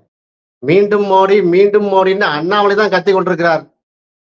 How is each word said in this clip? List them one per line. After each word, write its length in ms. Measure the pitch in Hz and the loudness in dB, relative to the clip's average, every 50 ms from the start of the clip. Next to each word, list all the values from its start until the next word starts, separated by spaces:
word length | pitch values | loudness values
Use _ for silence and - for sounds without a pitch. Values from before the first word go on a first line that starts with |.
| _ _ _ _ _ _ _ _ _ _ _ _ | _ _ _ _ _ _ _ _ _ _ _ _
மீண்டும் 460 | - 131 160 196 208 196 208 202 202 202 | -4 0 2 2 2 2 0 -2 -2 0
மோடி, 320 | 190 190 190 190 202 208 185 | 2 2 2 2 2 2 2
மீண்டும் 440 | 175 170 185 202 202 202 208 208 202 190 | 2 2 2 2 2 2 0 -2 0 0
மோடின்னு 280 | 190 190 185 190 196 | 0 0 0 0 -2
அண்ணாமலை 560 | 208 170 147 147 160 175 202 208 202 202 202 | -2 -2 -4 -4 -4 -2 -2 0 0 0 0
தான் 140 | 202 214 196 | 0 -2 0
கத்திக் 240 | 190 180 165 196 190 | -2 -2 0 0 0
கொண்டிருக்கிறார். 560 | 190 180 180 175 160 170 170 160 151 151 _ _ _ _ _ _ _ _ _ _ _ | 0 0 -2 -2 -2 0 -2 -2 -2 -4 _ _ _ _ _ _ _ _ _ _ _